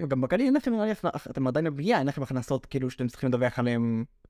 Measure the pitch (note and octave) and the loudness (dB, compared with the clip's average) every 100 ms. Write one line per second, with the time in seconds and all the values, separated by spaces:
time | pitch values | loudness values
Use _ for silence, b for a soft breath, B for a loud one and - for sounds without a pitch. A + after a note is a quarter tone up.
0 | D#3 C3 B2+ F#3 C4+ C#4 B3+ A3+ G#3+ G#3 | 0 0 2 2 4 2 2 0 0 -2
1 | F3 C3+ - - C3 C3 E3 C#3+ E3 A3+ | -4 -4 -8 -2 0 2 0 -2 2 2
2 | C#3 C#3 C3 C3 A#2+ C3+ - C3+ C3 - | 2 -2 -4 -4 -2 -2 -2 -4 -4 -2
3 | B2 - C3 B2 B2 B2+ A#2+ A#2+ A#2 A2+ | -4 -2 0 2 2 2 0 2 0 0
4 | A#2 _ - | -4 _ -20